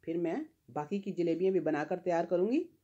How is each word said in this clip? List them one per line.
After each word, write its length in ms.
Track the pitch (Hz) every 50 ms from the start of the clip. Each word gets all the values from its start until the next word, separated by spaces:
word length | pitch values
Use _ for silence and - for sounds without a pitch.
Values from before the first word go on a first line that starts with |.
| -
फिर 140 | - 165 175
मैं 280 | 170 165 170 254 311 - _ _ _ -
बाकी 280 | 123 147 147 147 202 202
की 120 | 196 202
जलेबियाँ 400 | 175 175 175 170 165 160 185 190
भी 80 | 190 180
बनाकर 360 | 151 156 156 143 151 151 185
तैयार 300 | 175 - 180 175 165 170
करूँगी। 400 | 170 180 175 185 214 247 320 359 - _ _